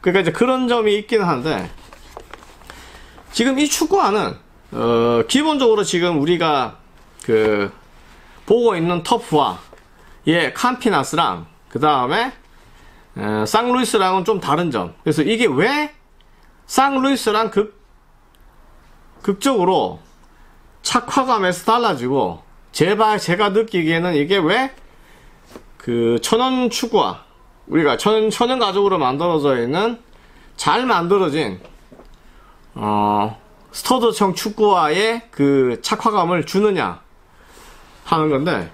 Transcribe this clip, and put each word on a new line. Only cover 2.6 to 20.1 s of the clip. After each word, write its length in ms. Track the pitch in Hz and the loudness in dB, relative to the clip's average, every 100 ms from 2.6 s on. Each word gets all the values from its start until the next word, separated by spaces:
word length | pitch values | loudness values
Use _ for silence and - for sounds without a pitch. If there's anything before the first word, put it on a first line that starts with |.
| - - - - - - - | -20 -20 -20 -20 -20 -20 -14
지금 280 | - 240 269 | -2 0 0
이 80 | 294 | 0
축구화는, 680 | - 320 392 302 196 120 - - - - | 0 0 2 2 0 -2 -8 -18 -20 -14
어, 500 | - 117 117 117 117 113 | -4 0 2 2 2 2
기본적으로 560 | 262 311 302 247 220 | 0 0 2 2 2
지금 360 | 196 180 175 160 | 0 0 0 0
우리가 580 | 147 175 165 147 117 - - - - - | 0 0 0 0 -4 -8 -20 -20 -20 -16
그 480 | - 110 110 104 101 - - - - - - - - | 0 2 2 0 -2 -8 -20 -20 -20 -20 -20 -20 0
보고 300 | 226 233 185 | 2 4 2
있는 280 | 165 175 | -2 -2
터프와 560 | 165 240 - 151 127 90 - - _ _ - - - | 0 -2 2 0 0 -4 -14 -20 _ _ -20 -8 -2
예, 240 | 165 165 | 0 0
캄피나스랑 960 | - 240 254 233 170 131 156 151 87 82 - _ | -2 -2 0 0 0 -2 -2 -2 -4 -12 -20 _
그 100 | - | -2
다음에, 540 | 151 143 123 185 247 - _ - - - - - - - | 0 2 0 -2 -4 -8 _ -20 -20 -20 -20 -20 -20 -10
에, 280 | 101 107 107 | -6 -4 0
쌍루이스랑은 800 | 214 240 247 247 220 185 190 185 | 0 0 0 0 0 0 0 0
좀 140 | 214 | -4
다른 280 | - 147 175 | 0 -2 0
점. 240 | 117 87 - | -4 -6 -8
그래서 180 | - 156 | -4 -2
이게 260 | 151 226 233 | 0 0 0
왜 420 | 131 208 285 302 - _ _ _ _ - _ - | 2 0 0 -4 -10 _ _ _ _ -20 _ -6
쌍루이스랑 840 | - 277 269 269 269 - 214 226 | 0 2 2 0 0 0 0 0
극-, 280 | - 214 - _ _ _ _ _ _ - - - - - - - - | -2 -2 -6 _ _ _ _ _ _ -20 -20 -20 -20 -20 -20 -20 -8
극적으로 800 | - 196 269 254 180 180 95 82 - | -4 -2 0 2 2 2 0 -6 -20